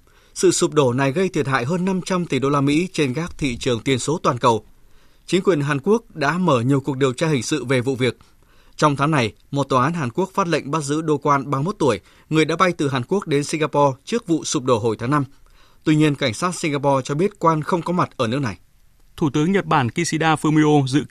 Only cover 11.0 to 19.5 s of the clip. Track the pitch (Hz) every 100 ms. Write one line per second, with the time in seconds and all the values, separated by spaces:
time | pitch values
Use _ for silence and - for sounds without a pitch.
11 | 160 151 151 139 143 139 160 208 143 101
12 | - - _ 156 151 165 185 170 143 131
13 | 120 190 170 143 143 160 151 147 143 127
14 | - 233 - 160 110 151 131 117 117 104
15 | 120 147 135 - - - - _ - 156
16 | 156 143 135 107 180 175 165 143 139 135
17 | 127 147 202 - 165 160 147 180 165 175
18 | 143 - 113 135 127 92 _ _ - _
19 | - - 156 151 156